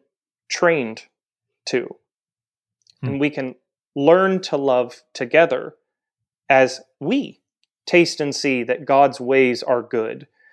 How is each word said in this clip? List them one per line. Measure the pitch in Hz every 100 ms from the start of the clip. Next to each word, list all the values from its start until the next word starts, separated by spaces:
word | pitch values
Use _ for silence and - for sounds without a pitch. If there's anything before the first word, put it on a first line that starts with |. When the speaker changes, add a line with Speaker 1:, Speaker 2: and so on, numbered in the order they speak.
| _ _ _ _ -
Speaker 1:
trained | - 175 160 117 110 - _ _ _ _ _ -
to. | 127 - - _ _ _ _ _ _ _ _ _ _
Speaker 2:
Hmm. | 135
Speaker 1:
And | 139
we | 147
can | 147 131 123 _ _ _ 143
learn | 139 175 190 185
to | 185 147
love | 139 127 120 - _
together | - 120 147 165 127 - - _ _ _ _ _ _ -
as | 135 127 - - -
we | 143 269 247 - _ _ _ _ -
taste | 175 165 -
and | 147 131
see | - 127
that | 117 123
God's | 139 139 143 135
ways | 123 135 131 120
are | - 123
good, | 113 120 110 131 139 _ _